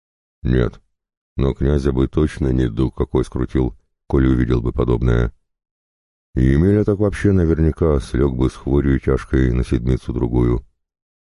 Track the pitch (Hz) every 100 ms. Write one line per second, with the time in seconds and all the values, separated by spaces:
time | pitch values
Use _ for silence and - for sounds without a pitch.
0 | _ _ _ _ 60 64 58 - _ _
1 | _ _ _ - 67 60 65 73 69 64
2 | 65 - 76 - 67 64 62 55 64 -
3 | 69 67 62 64 62 65 64 - _ _
4 | _ 71 65 64 58 62 58 - 60 60
5 | 62 58 60 - _ _ _ _ _ _
6 | _ _ _ - 65 69 92 104 104 98
7 | 104 - 101 95 80 78 80 - 82 71
8 | - 60 69 62 64 - - 71 69 67
9 | - 65 - 67 64 60 60 64 60 64
10 | - 58 60 60 60 58 - _ _ _
11 | _ _